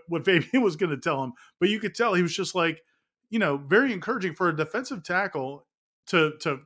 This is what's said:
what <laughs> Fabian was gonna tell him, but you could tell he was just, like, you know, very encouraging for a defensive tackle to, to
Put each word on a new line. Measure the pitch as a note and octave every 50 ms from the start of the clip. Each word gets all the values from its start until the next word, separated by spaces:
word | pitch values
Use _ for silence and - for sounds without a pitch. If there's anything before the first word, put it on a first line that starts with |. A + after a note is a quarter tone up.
| -
what | - F3 D#3+ C#3
<laughs> |
Fabian | F#3+ F#3 E3 - - - C4 B3
was | G3 D#3+
gonna | D#3 G3 E3 D3
tell | - - E3+ D3+ C3+ C3
him, | B2+ A#2 - - - _ -
but | F3 G3+
you | G#3+ G#3+
could | G#3+ G3 -
tell | - A#3 A#3 F#3+
he | F3+ F3+
was | E3 E3
just, | - F#3 - -
like, | F#3 E3 E3 D#3 - _ _ _ _ _ _ _ _ _ _
you | G#3+ A3+
know, | G3+ D3+ C#3+
very | C#3+ C#3+ C#3 F3 A3+ C#4 C4+ G#3+
encouraging | F3+ - G#3 C4 A#3 F#3 F3+ D3+
for | - F#3 E3+
a | D#3
defensive | D3+ D#3 - - G#3 B3+ - C4+ F#3 -
tackle | - F3+ F#3 G3+ F#3+ - D3 C3 C3+ C#3+ C#3+ - _ _ _ _ _ _ _ _
to, | - - E3+ D#3 D3+ D#3 -
to | - E3 C#3 C3 -